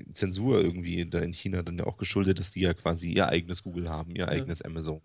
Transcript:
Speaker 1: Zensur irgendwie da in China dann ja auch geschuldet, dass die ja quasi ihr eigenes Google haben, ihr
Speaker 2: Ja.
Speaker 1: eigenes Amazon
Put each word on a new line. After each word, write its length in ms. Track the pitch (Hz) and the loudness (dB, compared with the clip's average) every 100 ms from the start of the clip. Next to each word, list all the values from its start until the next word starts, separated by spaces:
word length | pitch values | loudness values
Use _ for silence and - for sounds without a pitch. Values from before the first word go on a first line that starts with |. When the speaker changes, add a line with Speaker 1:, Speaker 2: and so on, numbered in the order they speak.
| - | -10
Speaker 1:
Zensur 480 | - 98 92 123 110 | -2 -2 0 4 4
irgendwie 440 | 92 90 85 85 85 | 4 2 -2 -2 -2
da 120 | 85 | 0
in 120 | 85 | -2
China 300 | 87 98 92 | -4 -4 -2
dann 160 | 85 85 | -2 -4
ja 80 | - | -4
auch 100 | - | -4
geschuldet, 420 | 98 98 95 92 | 0 2 4 4
dass 120 | 92 | 2
die 100 | - | 2
ja 140 | 90 85 | 2 2
quasi 360 | 82 82 85 | 0 0 0
ihr 180 | 95 90 | 2 4
eigenes 340 | 85 85 90 | 4 0 -6
Google 260 | - 87 85 | -6 -6 -4
haben, 220 | 78 80 87 | -6 -6 -4
ihr 100 | 90 | 0
Speaker 2:
Ja. 60 | |
Speaker 1:
eigenes 280 | 80 - 80 | 0 -2 -6
Amazon 380 | - 80 78 78 | -6 -6 -4 -6